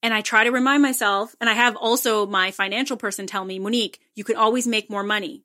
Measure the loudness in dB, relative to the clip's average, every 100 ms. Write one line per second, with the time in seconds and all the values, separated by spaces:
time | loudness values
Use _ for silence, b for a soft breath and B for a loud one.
0 | -2 -2 2 2 4 2 2 4 2 2
1 | 0 0 -2 _ 0 4 2 2 0 0
2 | 2 0 0 0 -2 -2 -4 -2 -4 -4
3 | -6 -6 -8 -6 -6 -6 -2 0 -2 -6
4 | _ -14 -4 2 2 2 0 -2 -2 -6
5 | -2 -2 -4 -12